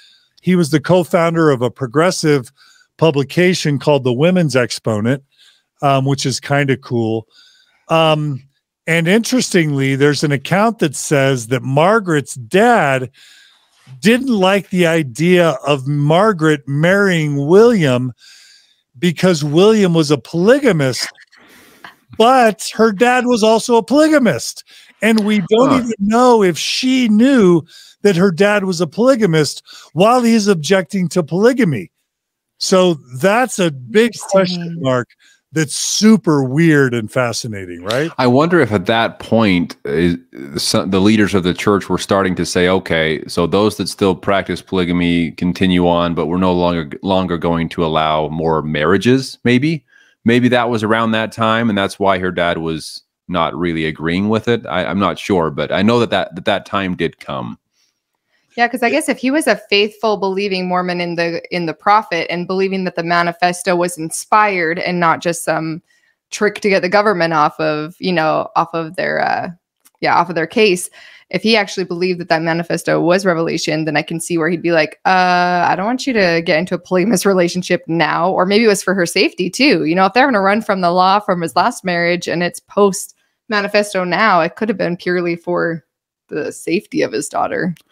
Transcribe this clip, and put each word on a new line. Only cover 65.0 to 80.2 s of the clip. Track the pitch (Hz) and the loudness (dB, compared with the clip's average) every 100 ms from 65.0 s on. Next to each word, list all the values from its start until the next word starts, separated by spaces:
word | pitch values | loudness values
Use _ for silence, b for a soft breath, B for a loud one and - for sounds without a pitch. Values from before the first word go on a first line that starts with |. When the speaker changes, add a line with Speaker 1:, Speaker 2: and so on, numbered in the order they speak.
| 170 151 | 0 0
Speaker 3:
just | 175 170 | -2 -4
some | - 160 160 160 - _ _ _ _ | -4 -4 -4 -8 -14 _ _ _ _
trick | - 208 202 | -4 -2 -2
to | 214 | 0
get | 190 | 0
the | 180 | 2
government | 202 208 185 165 | 2 2 0 0
off | 160 151 - | 2 0 0
of, | 156 151 156 175 | -4 -2 -6 -8
you | 185 | -2
know, | 175 156 151 - - | 0 0 0 -2 -4
off | 165 | -2
of | 165 160 180 | -4 -8 -6
their, | 151 156 | -4 -2
uh, | - - - 175 _ _ _ _ | -2 -2 -6 -14 _ _ _ _
yeah, | 151 - | 0 0
off | 175 | 0
of | 170 | -2
their | 160 | -4
case, | - 214 185 - B B B B | 2 2 2 -4 B B B B
if | 185 | -4
he | 214 | 0
actually | 226 196 - | 0 0 -6
believed | 180 170 185 175 | -6 -4 -2 -4
that | 170 | -2
that | 160 | -2
manifesto | 165 165 170 170 - 156 | 0 -2 -2 -4 -2 0
was | 160 190 196 | 2 2 2
revelation, | 165 165 160 - 156 | -2 -2 -4 -4 -4
then | 156 147 | -2 -4
I | |
can | 156 165 | -4 -8
see | - 170 | -4 -2
where | 156 | -2
he'd | 175 | -2
be | 170 | 0
like, | 165 156 - | 0 0 -2
"Uh, | - 185 180 180 180 180 151 | 0 2 2 2 0 0 0
I | 165 | 0
don't | |
want | 202 254 - | -2 -4 -2
you | |
to | 226 185 165 165 | 0 2 0 0
get | 156 | 0
into | 185 | 0
a | 180 | -6
polygamous | - 185 180 180 202 | -2 -2 0 0 2
relationship | 190 175 180 180 175 - | 2 0 -2 -2 -4 -2
now." | 165 151 156 175 | -2 0 0 -2
Or | 175 185 | 0 2
maybe | 202 | 2
it | 226 | 2
was | 196 | 2
for | - | 0
her | 196 170 | -2 -2
safety | - 294 - 185 | 0 -2 -2 -6
too. | - 277 185 | 0 2 2
You | 151 175 | 0 2
know, | 190 | 2
if | |
they're | 233 | 2